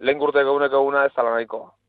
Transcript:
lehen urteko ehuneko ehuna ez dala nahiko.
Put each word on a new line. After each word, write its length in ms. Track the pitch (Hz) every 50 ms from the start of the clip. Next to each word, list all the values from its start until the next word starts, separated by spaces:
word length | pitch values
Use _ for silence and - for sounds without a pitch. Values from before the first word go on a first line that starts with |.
lehen 200 | 117 135 143 143
urteko 300 | 147 147 139 143 139 135
ehuneko 260 | 143 143 143 139 139
ehuna 280 | 139 139 139 139 139 139
ez 60 | 139 -
dala 160 | 131 120 117
nahiko. 320 | 117 117 117 - 113 - - - _ _ _